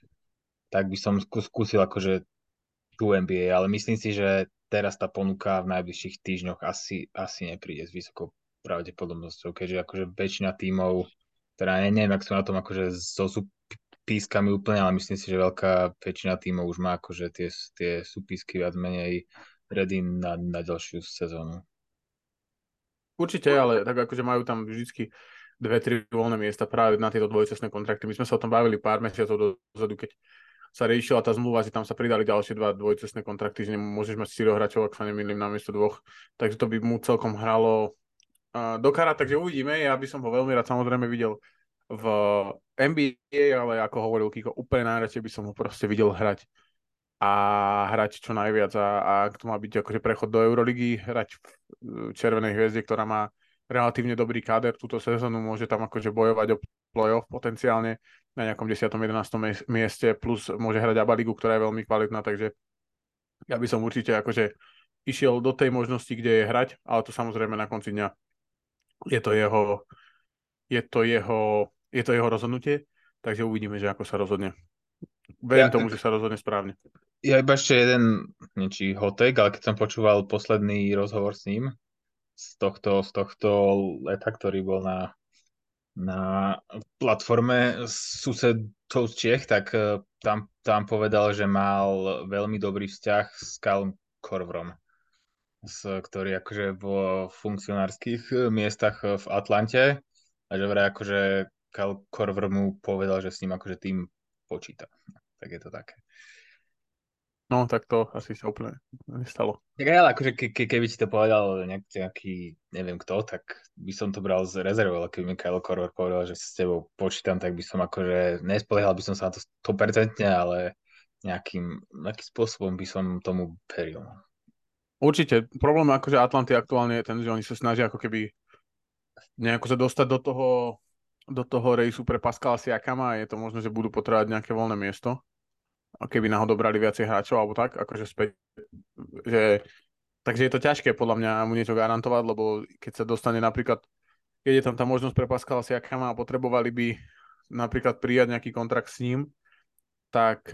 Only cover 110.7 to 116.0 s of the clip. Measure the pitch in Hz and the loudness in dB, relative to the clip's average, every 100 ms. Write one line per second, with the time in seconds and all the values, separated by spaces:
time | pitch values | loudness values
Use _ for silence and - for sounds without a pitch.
110.7 | 120 117 - 101 107 110 107 101 95 92 | 2 0 -2 0 4 6 6 4 0 -4
111.7 | 98 - 98 92 - 95 90 87 80 _ | -8 -10 -8 -8 -8 -10 -10 -12 -16 _
112.7 | 90 90 87 - 98 110 92 - - _ | -8 -8 -8 -4 -4 -4 -10 -14 -18 _
113.7 | - 90 98 104 101 95 92 92 95 95 | -14 -12 -6 -6 -4 0 0 0 -2 0
114.7 | 110 98 87 87 - 90 92 90 92 - | 2 2 0 -4 -6 -6 -6 -4 -4 -2
115.7 | 90 90 - | -4 -4 -4